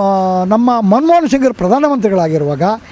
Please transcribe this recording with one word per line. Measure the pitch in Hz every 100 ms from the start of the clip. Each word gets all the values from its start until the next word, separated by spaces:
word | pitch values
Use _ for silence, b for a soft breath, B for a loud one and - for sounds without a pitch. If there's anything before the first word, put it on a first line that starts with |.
| 196 196 185 185
ನಮ್ಮ | 185 214 247 240
ಮನಮೋಹನ್ | 202 220 311 339 302
ಸಿಂಗ್ರು | 269 262
ಪ್ರಧಾನಮಂತ್ರಿಗಳಾಗಿರುವಾಗ | 220 180 247 294 277 208 190 165 156 147 143 175 220 B